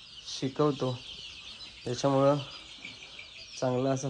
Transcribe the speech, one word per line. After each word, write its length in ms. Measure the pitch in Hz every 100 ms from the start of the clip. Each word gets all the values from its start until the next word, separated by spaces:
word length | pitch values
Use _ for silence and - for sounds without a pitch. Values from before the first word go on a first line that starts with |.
| - - -
शिकवतो, 640 | - 131 131 151 139 131 120 - - - - - - - -
त्याच्यामुळं 540 | - 123 139 135 139 147 135 - - - - - - - - - - -
चांगला 300 | 131 123 135
असा 180 | 131 139